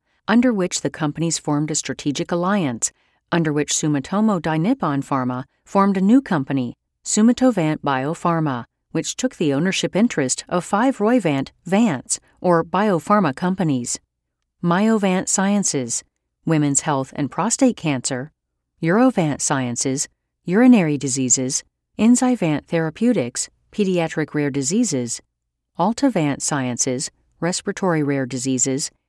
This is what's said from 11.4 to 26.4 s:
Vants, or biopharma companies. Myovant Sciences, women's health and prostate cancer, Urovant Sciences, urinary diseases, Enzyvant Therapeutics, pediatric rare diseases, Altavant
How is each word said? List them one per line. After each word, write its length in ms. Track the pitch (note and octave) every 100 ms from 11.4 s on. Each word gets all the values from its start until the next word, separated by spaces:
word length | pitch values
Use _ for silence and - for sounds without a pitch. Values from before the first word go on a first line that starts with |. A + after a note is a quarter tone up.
| C3+ _ -
Vants, 540 | G3 A#3 C3+ - - _ _
or 240 | F3+ E3+
biopharma 720 | E3+ F3+ G#3+ F3 - G#3 E3+ C3
companies. 640 | F3+ F#3 E3+ C3 A#2+ - _ _ _ _ _ _
Myovant 640 | E3+ F3 G#3+ A3+ G3 F#3 -
Sciences, 760 | - G3 G#3 F#3 D3 A#2+ - - _ _ _ -
women's 360 | D#3+ D3 C#3
health 300 | - C#3 C3+ -
and 160 | C#3+
prostate 440 | - F#3+ - C4 A3
cancer, 560 | D#3+ C3+ - B2+ C#3+ _ _ _ _ _
Urovant 600 | E3 F#3+ C4 A#3 D#3+ C#3
Sciences, 680 | - C#3+ B2 A#2+ C3+ C3 - _ _ _ -
urinary 520 | F#3 B3+ A#3+ E3 D3
diseases, 640 | C#3 C3 C3 B2+ C3 - - _ _ -
Enzyvant 680 | G#3+ A#3+ B3+ B3 E3 D3 -
Therapeutics, 800 | E3+ D#3+ D#3 A#3 G#3+ A#2+ - - _ _
pediatric 640 | - F#3+ F3+ D#3+ - D3+ D3+
rare 160 | C#3+
diseases, 680 | C3+ C3+ G3+ B3 C3+ A#2+ - - _ _ _ _ -
Altavant 640 | F3+ A#3 C#4 G#3 D3+ C3+